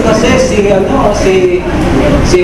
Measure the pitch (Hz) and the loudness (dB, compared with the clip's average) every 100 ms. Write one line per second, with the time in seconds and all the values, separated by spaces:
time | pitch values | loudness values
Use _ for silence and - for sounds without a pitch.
0 | 226 220 247 254 254 208 202 196 190 - | 0 0 0 0 0 0 0 0 0 0
1 | - 208 196 190 185 180 175 - - - | 0 0 0 0 0 -2 -2 -2 0 0
2 | - - - 180 | 0 0 2 0